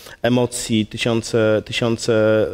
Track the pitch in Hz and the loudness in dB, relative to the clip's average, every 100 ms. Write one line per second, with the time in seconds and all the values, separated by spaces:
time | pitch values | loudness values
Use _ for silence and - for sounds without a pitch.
0 | - - 117 123 123 - - 113 104 113 | -20 -6 0 2 0 -4 -2 0 0 -4
1 | 123 113 110 120 110 107 - 113 120 113 | -2 -2 0 0 2 2 -2 -2 -2 -2
2 | - 110 110 110 104 | 0 2 4 2 0